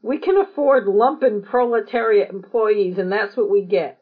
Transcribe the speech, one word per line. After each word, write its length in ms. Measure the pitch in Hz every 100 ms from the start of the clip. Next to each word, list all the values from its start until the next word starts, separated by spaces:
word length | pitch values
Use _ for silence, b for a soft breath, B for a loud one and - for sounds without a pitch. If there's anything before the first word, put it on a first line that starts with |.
We 140 | 208 285
can 220 | - 381
afford 480 | 381 - 285 269 196
lumpen 580 | 202 240 302 247 208
proletariat 840 | 202 247 240 233 220 240 226 208 -
employees, 680 | 190 180 233 214 208 190 185
and 160 | 185
that's 240 | 202 208 -
what 140 | 208
we 100 | 202 185
get. 320 | 190 147 -